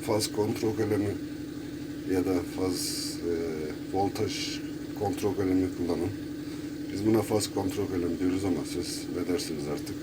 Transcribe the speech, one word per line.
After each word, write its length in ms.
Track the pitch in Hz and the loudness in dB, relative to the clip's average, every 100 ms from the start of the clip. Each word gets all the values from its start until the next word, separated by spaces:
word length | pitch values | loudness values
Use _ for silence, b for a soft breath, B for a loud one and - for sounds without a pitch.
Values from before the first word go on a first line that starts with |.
| - | 2
faz 260 | 104 104 | 2 2
kontrol 440 | 107 104 - 110 101 | 2 2 2 2 2
kalemi 400 | 107 104 104 - - - - - - - - - - | 2 4 2 0 -6 -8 -8 -8 -8 -8 -8 -8 0
ya 120 | 92 90 | 2 4
da 80 | 90 - - | 2 0 0
faz, 480 | 92 87 - - - - 85 | 0 0 -2 -2 -4 -2 0
e, 680 | 82 82 78 76 76 - 95 | 0 0 -2 -4 -6 -2 0
voltaj 640 | 98 - 98 - - - - - - - | 2 2 -2 0 -4 -4 -6 -6 -6 -2
kontrol 360 | 104 - 104 95 | -2 2 0 2
kalemi 320 | 92 92 90 - | 4 4 4 0
kullanın. 320 | 85 82 90 - - - B B B B - | 0 2 0 -2 -6 -6 B B B B -4
Biz 120 | 98 107 | 0 4
buna 160 | 110 | 4
faz 320 | 104 107 101 | 4 0 2
kontrol 340 | 98 95 101 92 | 0 0 0 0
kalemi 320 | 92 85 85 | 0 0 2
diyoruz 260 | 92 92 98 | 2 2 2
ama 120 | 80 - | 2 0
siz 280 | 87 76 - - 82 | -2 -2 -4 -4 -2
ne 160 | 87 | 0
dersiniz 340 | 85 - 78 73 | 0 0 -2 -2
artık. 220 | 73 76 73 | -2 -4 -6